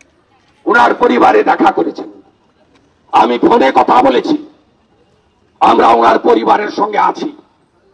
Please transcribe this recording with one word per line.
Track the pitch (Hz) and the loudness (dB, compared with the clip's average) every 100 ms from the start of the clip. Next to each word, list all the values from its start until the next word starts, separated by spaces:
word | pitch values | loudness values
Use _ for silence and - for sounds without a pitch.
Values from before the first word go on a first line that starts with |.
| _ _ _ _ _ _ - | _ _ _ _ _ _ -2
ওনার | 202 - | 2 2
পরিবারে | - 247 240 - - | 0 0 2 2 2
দেখা | - - - | 0 0 0
করেছেন। | - - - - - _ _ _ _ _ _ _ _ _ | 0 -4 -8 -14 -20 _ _ _ _ _ _ _ _ _
আমি | - 254 233 | 0 0 0
ফোনে | - 247 269 | 0 2 2
কথা | - - 247 | 0 2 2
বলেছি, | 269 247 - 302 - _ _ _ _ _ _ _ _ _ _ _ | 2 0 -2 -4 -6 _ _ _ _ _ _ _ _ _ _ _
আমরা | 131 120 - | 0 2 2
ওনার | 117 113 - | 2 0 0
পরিবারের | - - - - 208 | 0 0 0 -2 -2
সঙ্গে | - 208 196 | -6 -4 -2
আছি, | - - - - _ _ _ _ _ | -4 -4 -10 -12 _ _ _ _ _